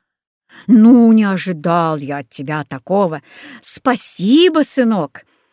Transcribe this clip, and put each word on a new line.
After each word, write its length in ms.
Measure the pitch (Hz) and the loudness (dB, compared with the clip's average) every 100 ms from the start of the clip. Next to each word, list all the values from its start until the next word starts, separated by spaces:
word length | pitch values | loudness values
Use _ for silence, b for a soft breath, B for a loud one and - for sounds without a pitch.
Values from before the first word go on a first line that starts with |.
| _ _ _ _ _ B B | _ _ _ _ _ B B
«Ну, 440 | 220 226 247 226 | 4 6 6 6
не 120 | 220 | 4
ожидал 720 | 202 185 185 160 170 170 165 156 | 2 -4 -6 -6 -4 -2 -2 -6
я 220 | 139 143 | -8 -12
от 100 | 131 | -14
тебя 340 | - 139 151 | -14 -10 -8
такого. 580 | 143 135 - 196 180 151 - B B B | -8 -12 -6 -2 -2 -6 -16 B B B
Спасибо, 1000 | - - 269 - - - 190 294 349 320 | -14 -8 -4 -4 -6 -6 0 2 4 0
сынок. 640 | 277 - 233 208 143 - _ _ _ | -2 -2 -2 -2 -6 -12 _ _ _